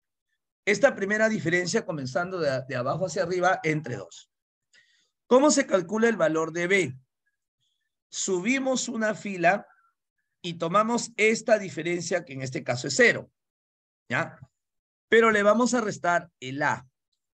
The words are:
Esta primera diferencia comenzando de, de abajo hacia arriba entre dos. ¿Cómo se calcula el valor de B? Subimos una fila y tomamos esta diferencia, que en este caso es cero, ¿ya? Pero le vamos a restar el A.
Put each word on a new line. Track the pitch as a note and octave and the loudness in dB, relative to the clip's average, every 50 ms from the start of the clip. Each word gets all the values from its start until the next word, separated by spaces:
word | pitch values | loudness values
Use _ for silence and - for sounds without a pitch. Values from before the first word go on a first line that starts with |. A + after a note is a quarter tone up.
| _ _ _ _ _ _ _ _ _ _ _ _ - | _ _ _ _ _ _ _ _ _ _ _ _ -2
Esta | G3 G#3 G3+ C#4 B3+ - | -2 0 4 2 2 2
primera | - G3 F#3+ G#3+ G#3+ A3 A3 | 2 -4 -2 0 2 2 2
diferencia | A3 F3+ C3 E3 E3+ F3+ F3+ E3+ F3 G#3+ G#3+ | 0 0 -2 0 0 0 0 0 -2 -2 -2
comenzando | - E3 D3 C3 B2 - F#3 F3 F#3 F#3 F3 | -4 -6 -6 -6 -6 -4 -4 -4 -4 -4 -2
de, | D#3 C#3 C3 B2+ B2+ | -2 -2 -2 -2 -4
de | C3 C3 | -6 -6
abajo | B2 B2 C3 E3 E3 F#3+ | -4 -4 -4 -4 -4 -4
hacia | F3 - G3+ F3 | -4 -4 -4 -4
arriba | E3 F#3 F3+ F3 F#3 F#3 - | -2 -2 0 2 2 0 0
entre | - D#3+ D3+ D#3 D3+ C3 A#2 | 0 -2 -2 -2 -4 -6 -10
dos. | G2 F#2 E2+ - - - _ _ _ _ _ _ _ _ _ _ _ _ _ _ _ _ _ _ _ _ | -10 -12 -14 -18 -20 -20 _ _ _ _ _ _ _ _ _ _ _ _ _ _ _ _ _ _ _ _
¿Cómo | - A#3+ C4 C#4+ D4+ | 4 4 6 6 6
se | A#3+ C#4 C4+ | 4 4 2
calcula | - - F#3+ E3+ E3+ G3+ A3 A3+ A#3 | 2 0 -2 0 0 -2 0 0 2
el | A3+ | 2
valor | F#3 D#3+ D#3 D#3+ D#3+ D#3+ E3 | 2 0 0 0 0 -2 -4
de | D#3+ E3+ F3 | -4 -4 -2
B? | F3 G3 F#3+ E3+ B2+ C3 - _ _ _ _ _ _ _ _ _ _ _ _ _ _ _ _ _ _ _ _ _ _ | 0 2 2 0 0 -4 -12 _ _ _ _ _ _ _ _ _ _ _ _ _ _ _ _ _ _ _ _ _ _
Subimos | - - - G3 F#3+ F3 F#3 A#3 C4+ C4+ C4 C4 B3+ A#3+ - A#3+ | -10 -8 -4 -2 -2 -2 0 0 -2 0 0 -2 -2 -2 -4 -6
una | B3+ A3 A3 G#3+ G#3+ | -4 -4 -2 -2 -4
fila | - - G#3 F#3+ F3 E3 E3+ G3 G#3 - _ _ _ _ _ _ _ _ _ _ _ _ _ _ _ - F3 | -4 -6 -8 -4 0 2 2 2 2 -2 _ _ _ _ _ _ _ _ _ _ _ _ _ _ _ -10 -10
y | E3+ | -8
tomamos | E3 E3+ E3 F3+ G#3 A3 A3 A#3+ A3+ - - - - | -6 -4 0 2 2 2 2 0 -2 -4 -4 -2 0
esta | G#3 A3 A3+ G#3+ - - G#3+ G#3+ | 2 2 2 2 2 2 2 2
diferencia, | G3 F3+ - D#3+ D#3 E3+ F3 F3 E3+ - G3 F3 E3 | 0 -4 -8 -6 -4 -4 -4 -4 -4 -2 -4 -4 -4
que | - | -6
en | C3+ C3+ | -10 -10
este | C3 C3 B2+ D#3 B2+ | -8 -8 -8 -8 -4
caso | - B2 B2 - D3 | -4 -4 -4 -4 -2
es | - | 2
cero, | - A#3+ G#3+ D3+ G#2 - - _ _ _ _ _ _ _ _ _ _ _ _ _ _ _ - | 4 4 4 4 0 -4 -12 _ _ _ _ _ _ _ _ _ _ _ _ _ _ _ -6
¿ya? | A#2 C3+ C3 - - - - _ _ _ _ _ _ _ _ _ _ _ _ - | -4 -4 -4 -4 -8 -18 -20 _ _ _ _ _ _ _ _ _ _ _ _ 4
Pero | A3 A3+ A3+ A3+ | 4 6 6 6
le | G#3+ G#3 | 4 4
vamos | G3+ G#3 G#3+ A3+ B3 A#3 A#3+ | 4 4 4 4 2 2 0
a | B3 | 0
restar | G#3+ G3+ - - - F3 F3 E3+ E3+ - _ - | -2 -2 -6 -4 -2 0 0 0 -2 -6 _ -14
el | B2+ C3 C3+ C#3+ | -12 -10 -6 -2
A. | D3 C3+ A#2+ - - _ _ _ _ _ _ _ _ _ _ | -2 -2 -2 -4 -8 _ _ _ _ _ _ _ _ _ _